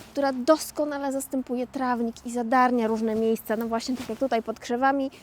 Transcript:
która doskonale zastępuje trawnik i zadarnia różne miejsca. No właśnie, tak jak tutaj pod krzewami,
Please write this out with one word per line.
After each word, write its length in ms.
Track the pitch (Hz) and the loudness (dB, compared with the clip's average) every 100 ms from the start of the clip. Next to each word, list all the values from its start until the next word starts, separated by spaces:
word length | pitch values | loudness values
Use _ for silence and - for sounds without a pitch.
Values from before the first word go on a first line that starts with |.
| - | -8
która 220 | - 277 | -2 0
doskonale 800 | 262 254 311 - - 302 285 277 | 2 4 4 2 -4 -4 -2 -4
zastępuje 560 | 269 - 269 254 247 247 | -4 -4 -4 -4 -4 -4
trawnik 580 | 277 254 240 233 226 247 | -4 -2 0 -2 -4 -6
i 60 | |
zadarnia 560 | 233 226 254 254 247 220 | -4 2 4 4 4 2
różne 280 | 226 226 220 | 2 0 2
miejsca. 400 | 226 226 - 214 | 2 0 0 -2
No 100 | 233 | -2
właśnie, 300 | 226 247 254 | -2 -2 -6
tak 120 | 247 | -6
jak 100 | 220 | -4
tutaj 240 | 269 233 | 0 0
pod 160 | 220 220 | -2 -8
krzewami, 520 | - 240 269 277 269 - | -4 0 2 2 -2 -6